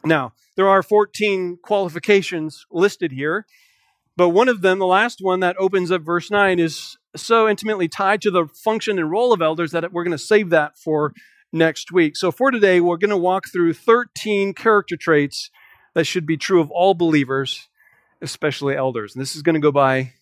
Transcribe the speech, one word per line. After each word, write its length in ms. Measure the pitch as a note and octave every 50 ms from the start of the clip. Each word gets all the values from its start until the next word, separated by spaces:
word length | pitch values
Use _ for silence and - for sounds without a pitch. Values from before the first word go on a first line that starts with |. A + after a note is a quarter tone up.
Now, 300 | - D#3 D#3+ D3 C3 A2+ _ _ _ _ _
there 120 | - F#3+ G3
are 140 | G3 F#3+
fourteen 760 | - - G#3 G#3 G#3 G3+ - - G#3+ G#3 G3 F#3 F#3 F3 F3 F3
qualifications 1000 | _ - G#3+ G3 G3 F3 D3+ E3+ - - G#3 G3 - - F#3 E3 D#3 D#3 - - - _
listed 420 | - D#3+ F#3 G3+ - _ F#3 D#3
here, 320 | C3 C3 C#3+ D3+ E3+ G#3+ G#3+ _ _ _ _ _ _ _ _ _ _ _ _ _ _
but 140 | - F3+ F3+
one 180 | E3+ G3+ B3 C4
of 140 | A#3+ G3
them, 160 | F3 F#3+ F#3 G3
the 80 | F#3+
last 320 | F3+ F#3 G3 A3 A#3+ - -
one 200 | F#3 F#3+ F#3 F#3
that 160 | F#3 F3 F#3 F#3
opens 320 | F#3+ F#3 G3 F#3+ F3+ E3
up 100 | F#3 F3
verse 300 | D#3 D#3+ F3 F3 E3 -
nine, 280 | G#3 G3+ G3+ F#3+ F#3 F3
is 380 | E3 D#3+ D3 - - - - _ _ _ -
so 340 | D#3+ - - A#3 A3+ A3 A3
intimately 400 | G#3 - G3+ A3 G#3+ F#3+ F3 D#3+
tied 320 | - - G3 F#3+ G#3 G#3
to 80 | - G#3
the 160 | F3+ F3+ E3
function 520 | C#3+ _ - - A3 A3 A3 - A3 G3+ F#3
and 120 | D#3+ D#3
role 220 | E3+ G#3+ B3 B3
of 80 | A#3 F3+
elders 280 | E3 D#3 D#3+ E3 E3+ D3+
that 200 | E3 E3 D#3+ F#3
we're 120 | G3 E3+ E3+
gonna 140 | F3+ E3+ D3
save 320 | - - A3 G#3 G#3+ E3+
that 280 | E3+ D#3 D3 D3+ _ _
for 340 | - E3 D#3 D3 D3+ D3 _ - _ _ _ _ _ _
next 400 | - D#3+ E3 D#3+ D3+ - - -
week. 240 | E3 F#3 E3 D3+ -
So 140 | - F#3 F3+
for 200 | - - B3+ C4+
today, 300 | B3 A3+ G3+ F#3+ F3+ F3+
we're 160 | F3 F3 F3
gonna 200 | E3 G3+ G#3 G#3
walk 320 | F#3 E3+ F3+ F#3 F#3+ - -
through 260 | - F3+ F3 E3 D#3
thirteen 800 | - _ - A3+ A#3+ A#3+ _ _ - - G#3+ G#3 G3 G3 G3 F3+
character 420 | - - A3+ G#3+ G3+ F#3+ - F3
traits 540 | D3+ - E3+ D#3+ D3 C#3+ C#3 - - - - _ _ _ _ _ _ _ _ _
that 100 | E3 D#3
should 220 | - - F#3 D#3
be 100 | D3 E3
true 240 | C#3+ - - F#3+ F3
of 100 | D#3+ C#3+
all 240 | - F3 F3+ G3 F#3+
believers, 720 | E3 F3 E3 D#3 D3 C3+ B2 C3+ C3+ C3+ B2 - - - _ _ _ _ _ _ _ _ _ _ _
especially 560 | - C#3+ - - - D3+ C3 - C#3+ C#3 C#3
elders. 380 | C#3 C3 C3 A#2+ A#2 G#2+ G#2 -
And 60 | B2
this 160 | C3+ C3+ -
is 60 | D3+
gonna 180 | D3 E3+ D#3+ D#3
go 120 | D3 D3+
by 400 | C#3 C#3+ C#3 C3+ C3 C3 C3 B2+ _ _